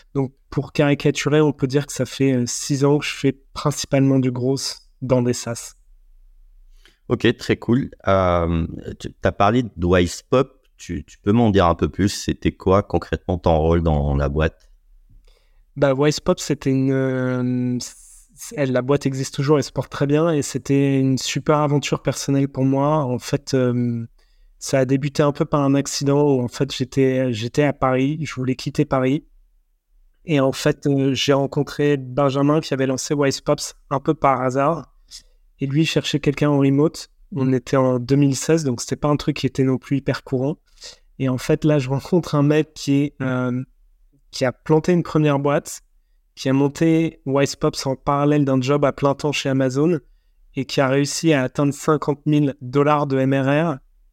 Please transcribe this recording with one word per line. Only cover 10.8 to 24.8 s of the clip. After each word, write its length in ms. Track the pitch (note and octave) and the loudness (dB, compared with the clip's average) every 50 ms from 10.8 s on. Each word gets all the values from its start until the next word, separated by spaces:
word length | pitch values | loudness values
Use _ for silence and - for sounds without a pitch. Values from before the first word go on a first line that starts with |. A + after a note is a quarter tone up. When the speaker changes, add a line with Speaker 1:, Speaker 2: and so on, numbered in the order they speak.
| - - F2 D2 - | -12 -10 -10 -10 -10
Speaker 2:
tu 140 | - - _ | -14 -20 _
peux 120 | - G2+ | 0 2
m'en 200 | G#2+ A#2+ A#2+ A2 | 4 4 4 4
dire 160 | G2 F#2+ F2 | 4 4 4
un 100 | E2+ E2 | 4 2
peu 120 | - F2+ D2+ | 2 -2 -2
plus ? 200 | - - G2 G2+ | 0 0 0 0
C'était 420 | - - - - D2+ - - E2 | -2 -4 -6 -6 -4 -2 -2 -4
quoi 320 | - - - F#2 F#2+ G#2 | -4 0 2 4 4 4
concrètement 560 | - - - E2+ - - D#2+ - - - F#2 E2+ | 2 0 -2 -4 -2 -4 -6 -6 -4 -4 -4 0
ton 180 | - F2+ E2 D2+ | 2 2 2 2
rôle 260 | D#2 E2 E2+ F2 E2 | 4 2 2 2 2
dans 320 | E2 D2+ D2 C#2+ C#2+ C#2 | 2 2 2 0 0 0
la 120 | C#2+ C#2+ C#2+ | 0 0 0
boîte ? 440 | C#2 D2+ D#2 D#2+ - _ _ - _ _ _ _ - - _ _ - - _ _ _ _ _ _ _ _ _ _ - | 0 0 -2 -2 -2 _ _ -20 _ _ _ _ -20 -20 _ _ -20 -20 _ _ _ _ _ _ _ _ _ _ -4
Speaker 1:
Bah, 180 | C#3 C#3+ C#3 C3+ | 0 0 2 2
Wisepop, 460 | C3+ D3 D3+ D3 - - F#3 F3+ - | 2 2 0 0 0 -2 -2 -2 -2
c'était 300 | - - D3 - - C3+ | -2 -4 -4 -2 -2 0
une, 200 | C3 C3+ C3 C3+ | 0 0 0 0
euh, 880 | C3+ C3+ C3+ C3 C3 B2+ B2+ B2+ B2+ B2+ B2 B2 B2 B2 B2 B2 B2 A#2+ | 0 0 0 -2 -2 -2 -2 -2 -2 -2 -2 -2 -2 -2 -2 -2 -4 -4
c-, 760 | - - - - - - - - - _ _ - - - - | -6 -10 -16 -20 -20 -20 -20 -20 -20 _ _ -20 -18 -10 -6
elle, 160 | D3 C#3 C3 | -4 -2 0
la 100 | B2+ B2 | 0 0
boîte 240 | B2+ C3+ C#3+ C#3 - | 0 0 0 0 0
existe 300 | C3+ C3+ C3+ C3+ - - | -2 -4 -4 -6 -6 -6
toujours, 200 | - C3+ C#3+ D#3 | -4 0 2 2
elle 60 | C#3 | 2
se 80 | - - | 0 -2
porte 220 | - C#3 - - | -6 -8 -8 -6
très 160 | - - C#3+ C#3 | -4 -4 0 0
bien 240 | C#3+ D3+ E3 E3+ | 2 2 2 2
et 100 | D#3+ C#3+ | 0 0
c'était 560 | C3 - - B2+ - - C#3 C#3 C#3 C#3 C#3 C3+ | -2 -4 -6 -6 -2 0 2 2 2 2 2 2
une 180 | C3+ C3 C3 | 2 2 0
super 420 | B2 - - - C#3+ - - D3+ D3 | -2 -2 -4 -6 -2 0 0 2 2
aventure 440 | D3+ C#3 D3 C#3+ - - D3+ - | 2 2 0 0 0 -2 -4 -4
personnelle 460 | - C#3 B2+ - - - C#3 C#3 C#3 C#3 | -2 -4 -4 -4 -2 0 0 0 0 0
pour 160 | - C3 C3 | -2 0 0
moi. 400 | C3+ C3+ C3+ C#3+ D3 D#3 D#3 C#3 | 0 2 2 2 0 0 0 -2
En 160 | B2 B2 A2+ | -2 -4 -6
fait, 340 | - - C#3+ - - - C#3 | -4 -4 -4 -4 -2 -2 0
euh, 500 | C3 B2+ B2 A#2+ B2 A#2+ A#2+ A#2 A#2 A2+ - _ _ _ _ _ _ _ _ _ _ | 0 2 2 0 0 -2 -2 -4 -6 -8 -12 _ _ _ _ _ _ _ _ _ _
ça 220 | - - C#3 C3+ | -6 -2 0 0